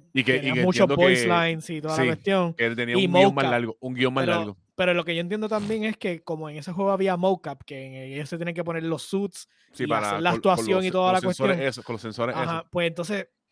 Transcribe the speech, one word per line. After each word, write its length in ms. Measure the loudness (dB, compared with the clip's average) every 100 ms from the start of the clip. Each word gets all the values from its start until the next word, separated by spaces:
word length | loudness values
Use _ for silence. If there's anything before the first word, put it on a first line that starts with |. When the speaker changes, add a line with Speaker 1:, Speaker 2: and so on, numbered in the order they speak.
| _
Speaker 1:
Y 120 | 0
que, 120 | 2 2
y 40 |
Speaker 2:
tenía 140 | 2
Speaker 1:
que 60 | 2
Speaker 2:
muchos 180 | 2 4
Speaker 1:
entiendo 140 | 4 6
Speaker 2:
voice 260 | 6 6
Speaker 1:
que 60 | 4
Speaker 2:
lines 420 | 2 2 -2 -6
y 100 | -8
toda 160 | -2 0
la 60 |
Speaker 1:
sí, 60 | 0
Speaker 2:
cuestión. 440 | 0 0 2 0
Speaker 1:
que 120 | 0 -2
él 100 | 0
tenía 220 | 0 2
Speaker 2:
Y 80 | 4
Speaker 1:
un 60 |
guion 220 | 6 6
más 100 | 6
Speaker 2:
mocap. 60 | 2
Speaker 1:
largo, 260 | 0 -2 -6
un 140 | -8
guion 180 | 0 0
más 80 | 2 0
Speaker 2:
Pero, 100 | 0
Speaker 1:
largo. 180 | -2 -10 _
Speaker 2:
pero 180 | -2 0
lo 100 | 0 -2
que 80 |
yo 60 | -4
entiendo 260 | -4 -4 -2
también 360 | -4 -2 -4
es 120 | -4 -4
que 260 | -6 -6
como 280 | -8 -8 -8
en 80 | -12
ese 140 | -10
juego 180 | -2 0
había 260 | 2 0 2
mocap, 460 | 0 0 -4 -12
que 220 | -14 -14 -14
en, 80 | -14 -10
ellos 160 | -10 -8
se 80 | -6
tienen 180 | -6
que 100 | -6
poner 180 | -6 -4
los 200 | -4 -4
suits 440 | -4 -4 -4 -8 -18 _ _
Speaker 1:
Sí, 120 | -8
Speaker 2:
y 20 | -2
Speaker 1:
para 220 | 0 0
Speaker 2:
hacer 120 | 0
la 80 | 0
Speaker 1:
con, 60 | 2
con 0 |
Speaker 2:
actuación 360 | 2 2 2 0
Speaker 1:
los, 80 | 0
Speaker 2:
y 40 |
toda 140 | 2 2
Speaker 1:
con 60 |
Speaker 2:
la 0 |
Speaker 1:
los 80 | 2
sensores, 340 | 0 0 0 2
Speaker 2:
cuestión. 120 | -2
Speaker 1:
eso, 140 | -4
con 100 | -8
los 80 | -8
sensores, 340 | -8 -4 -4 -2
Speaker 2:
Ajá, 220 | -4 -6
Speaker 1:
eso. 80 | -6
Speaker 2:
pues 180 | -2 -2
entonces 400 | -4 -6 -6 -8 _ _